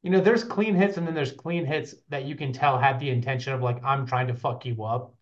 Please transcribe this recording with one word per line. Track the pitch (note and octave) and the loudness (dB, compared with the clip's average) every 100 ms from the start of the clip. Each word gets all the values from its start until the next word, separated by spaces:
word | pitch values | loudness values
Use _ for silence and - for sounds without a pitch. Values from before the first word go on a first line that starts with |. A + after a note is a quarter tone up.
you | F3+ | 4
know, | F#3+ | 4
there's | F3+ A#3 | 6 4
clean | - - G#3+ F3+ | 2 -2 2 4
hits | G3+ F3+ | 2 0
and | E3 | -4
then | D#3+ | -2
there's | C3 | -4
clean | - D#3+ E3+ C#3+ | -6 -6 -4 -2
hits | D#3 - - _ | -2 -4 -16 _
that | C#3+ C3+ | -8 -6
you | D3 | -6
can | C#3+ | -6
tell | B2 C#3+ B2+ | 0 2 4
had | C3+ B2 | 2 2
the | C#3 | 0
intention | A#2+ A#2+ C3 C3 | 0 0 -4 -2
of, | C3 | -2
like, | B2 A#2+ | -2 -2
"I'm | C3 C#3 B2 | 0 0 0
trying | B2+ B2+ | -2 -2
to | A#2+ | -2
fuck | C#3+ B2 | -4 -4
you | B2+ A2+ | -6 -6
up." | G#2+ B2 B2+ _ | -4 -4 -6 _